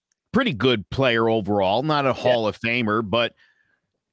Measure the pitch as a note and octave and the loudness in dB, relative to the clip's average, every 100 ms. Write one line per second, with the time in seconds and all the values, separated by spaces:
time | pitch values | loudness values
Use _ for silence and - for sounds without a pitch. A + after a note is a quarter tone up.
0 | _ _ _ G#3+ B3+ A#2 B2+ A#2 F2+ - | _ _ _ -2 -2 0 0 0 -2 -2
1 | C3 A#2 A2+ A2+ G2 G#2 F#2+ A2 D3+ D3 | 0 2 2 0 0 0 2 0 0 0
2 | C3+ A#2 B2 A#2+ G#2+ - A#2 A#2+ A2 A2 | 0 0 0 2 0 -4 -4 -2 0 -2
3 | G#2+ A#2 A#2 - _ _ _ _ _ _ | 0 -2 -2 -6 _ _ _ _ _ _
4 | _ | _